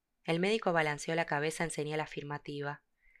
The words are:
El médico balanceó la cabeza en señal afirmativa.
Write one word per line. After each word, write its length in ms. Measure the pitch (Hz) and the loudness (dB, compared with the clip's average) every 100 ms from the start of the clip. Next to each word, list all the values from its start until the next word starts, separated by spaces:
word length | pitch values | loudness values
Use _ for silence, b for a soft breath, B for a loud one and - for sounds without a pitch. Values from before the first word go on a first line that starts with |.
| _ _ - | _ _ 0
El 140 | 165 | 2
médico 340 | 190 220 190 | 4 4 4
balanceó 420 | 170 151 147 - 165 | 4 4 0 -2 0
la 100 | 165 | 2
cabeza 380 | 147 151 156 | 0 0 -2
en 80 | 165 | -4
señal 280 | 151 151 156 | -2 -2 -2
afirmativa. 800 | 151 - 143 147 - 143 143 147 _ b b b | -4 -6 -8 -8 -6 -6 -6 -8 _ b b b